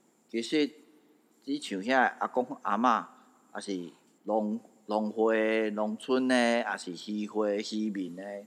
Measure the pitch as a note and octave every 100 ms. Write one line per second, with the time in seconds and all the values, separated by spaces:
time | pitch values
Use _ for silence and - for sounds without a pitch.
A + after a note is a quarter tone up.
0 | _ _ _ A#2 A#2 D#3 D3 - - _
1 | _ _ _ _ - D3 - F#2+ G#2+ C3
2 | A#2 - G#2 B2+ B2 - G2 G#2 B2 G#2+
3 | E2+ - _ _ _ G#2 G2+ F#2 E2+ -
4 | _ _ G#2 A2 G#2+ A2+ - _ - G#2+
5 | G#2+ A2 A2 A2+ A2 A2 A2 G#2 G#2+ A2
6 | - C3 B2+ B2+ A#2+ A#2 G#2+ F#2+ - E2+
7 | - G#2+ G#2 G#2+ G#2 G#2 A2 G#2+ G#2+ G2
8 | F2+ F2 G2+ G2+